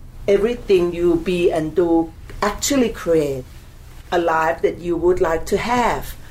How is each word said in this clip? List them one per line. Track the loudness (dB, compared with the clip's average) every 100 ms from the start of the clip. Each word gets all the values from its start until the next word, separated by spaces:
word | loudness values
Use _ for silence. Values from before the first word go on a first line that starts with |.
| -18 -6 2
everything | 2 2 -2 2 4 4
you | 2 2 2
be | 0 0 2
and | 2 0
do, | 0 2 2 0 -6 -16 -4
actually | -4 -2 -2 2 0
create | -2 0 2 2 -4 -8 -16 -20 -20 -20 -20 -4
a | 0
life | 2 2 0 0
that | -2 -2
you | -4 0
would | 2 2
like | 2 0 -2
to | -2
have, | 0 0 2 0 -6 -12 -16